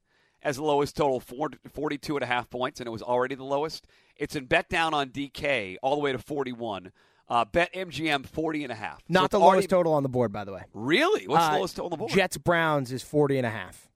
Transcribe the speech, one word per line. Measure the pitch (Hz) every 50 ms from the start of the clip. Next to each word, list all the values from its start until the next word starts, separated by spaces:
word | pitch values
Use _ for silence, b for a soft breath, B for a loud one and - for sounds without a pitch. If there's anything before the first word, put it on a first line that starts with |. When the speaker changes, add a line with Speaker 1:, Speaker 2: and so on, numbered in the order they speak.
| _ _ _ _ _ _ _ _ -
Speaker 1:
as | 151 139
the | 123 156
lowest | 151 143 139 147 - -
total, | - 160 143 131 123
four, | - - 123 127 151 147 127 - - -
forty-two | - - 143 151 147 139 - - 151
and | 139 127
a |
half | 113 123 123 117 -
points, | - 123 123 131 - -
and | 127
it | 120
was | 113 107
already | 95 - 123 123 123 127 139
the | 127 131
lowest. | 135 139 139 151 160 156 - _ b b b b b b
It's | b 147 - -
in | 151 131
Bet | 123 160 165 185 -
Down | 185 170 165 165 156
on | 147 139 131
D | 120 135 143 139
K | - - 156 147 139 120 104 92 92 90
all | - 135 143
the | 147
way | 143 143
to | 131 120
forty-one. | 110 - 147 143 135 127 123 113 117 113 101 92 90 90 b b b b b b b b
Uh, | 123 120 113
Bet | 107 - 170 170 175 -
M | 185 190 175
G | 139 131 160 160
M | 147 143 127
forty | 110 - - 160 156 160 151 147
and | 123
a | 117
half. | 107 107 85 71 - -
Speaker 2:
Not | - 165 185
Speaker 1:
So |
Speaker 2:
the | 185
Speaker 1:
it's | 185 -
Speaker 2:
lowest | 202 180 175 190
Speaker 1:
already | 190 185
Speaker 2:
total | - 190 180 175 165 156
on | 147 139
the | 135
board, | 123 123 120 110 101
by | 107 101
the | 98
way. | 98 90 - - -
Speaker 1:
Really? | 98 110 131 160 233 302 370 427 311 185
What's | - 139 - 170
the | 156 151
Speaker 2:
Uh, |
Speaker 1:
lowest | 151 190 170 -
total | - 160
on | 175
the | 170
board? | 147 202 240
Speaker 2:
Jets | - 190 185 185 -
Browns | 160 - 170 175 165 165 160 151 143 135 117
is | 131 123
forty | - - - 147 147 139 139
and | 131 123
a | 117
half. | 110 110 92 87 - - - _ _